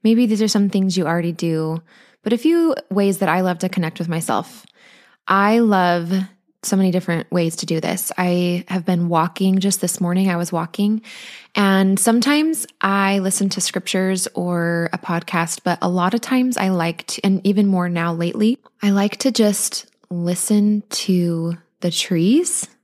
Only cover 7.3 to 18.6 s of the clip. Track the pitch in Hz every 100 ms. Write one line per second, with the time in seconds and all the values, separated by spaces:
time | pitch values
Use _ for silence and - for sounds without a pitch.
7.3 | 180 165 160 170 165 160 180 - - 180
8.3 | 180 175 175 - 185 170 180 175 165 170
9.3 | - 190 190 196 185 180 - 175 180 190
10.3 | 170 175 170 165 - 208 220 - - -
11.3 | - - - 196 190 190 190 233 233 254
12.3 | 294 320 311 - _ 196 196 196 196 190
13.3 | - 196 190 - 185 - 190 185 190 -
14.3 | - 175 175 170 170 170 170 - 170 -
15.3 | 170 165 - 180 170 180 180 180 233 -
16.3 | 254 254 240 190 180 165 165 - - 196
17.3 | 190 196 202 202 185 175 170 170 165 170
18.3 | - 214 254